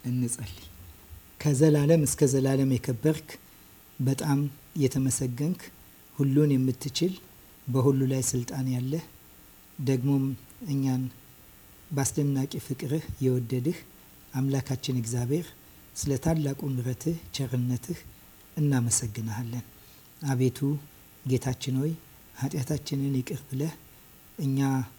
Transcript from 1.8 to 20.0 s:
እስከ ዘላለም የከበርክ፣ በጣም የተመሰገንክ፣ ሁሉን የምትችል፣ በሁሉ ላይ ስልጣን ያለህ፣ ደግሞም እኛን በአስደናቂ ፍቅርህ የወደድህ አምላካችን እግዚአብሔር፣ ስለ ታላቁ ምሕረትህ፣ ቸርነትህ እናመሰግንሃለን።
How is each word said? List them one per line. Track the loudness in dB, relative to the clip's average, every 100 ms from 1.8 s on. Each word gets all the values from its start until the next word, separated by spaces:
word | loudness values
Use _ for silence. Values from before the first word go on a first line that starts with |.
| 6 4
እስከ | 4 4 4
ዘላለም | 4 2 2 2
የከበርክ፣ | 2 0 0 0 0 -6 -20 -20 -20 -20 -20 -20 -2
በጣም | 0 0 0 0 0 -6 -12 0
የተመሰገንክ፣ | 0 2 0 0 -2 -2 -2 -4 -8 -20 -20 -20 -20 -2
ሁሉን | 2 4 6
የምትችል፣ | 4 2 -2 -6 -2 -2 -2 -12 -20 -20 -16 -2
በሁሉ | 2 4 4 2
ላይ | 0
ስልጣን | 0 -2 -4 -4 -2
ያለህ፣ | -2 -2 -4 -6 -20 -20 -20 -20 -20 -20 -6
ደግሞም | 0 2 4 2 2 -4 -10 -16 -4
እኛን | 0 0 0 -2 -8 -20 -20 -20 -20 -20 -20 -6
በአስደናቂ | -2 -2 0 0 0 -2 -6
ፍቅርህ | -8 -6 -2 -4 -4 -2
የወደድህ | 0 0 0 -2 -2 -4 -10 -20 -20 -20 -10
አምላካችን | -2 0 0 -2 -6 -2 -2
እግዚአብሔር፣ | -2 -2 0 -2 -4 -16 -20 -20 -18 -8
ስለ | -2 0
ታላቁ | 0 0 0 -2 -4
ምሕረትህ፣ | -2 -2 -4 -4 -4 -6
ቸርነትህ | -6 -2 0 0 -2 -4 -10 -10 -20 -20 -20 -12 0
እናመሰግንሃለን። | 2 2 2 0 -2 -6 -6 -6 -6 -8 -10 -20 -20 -20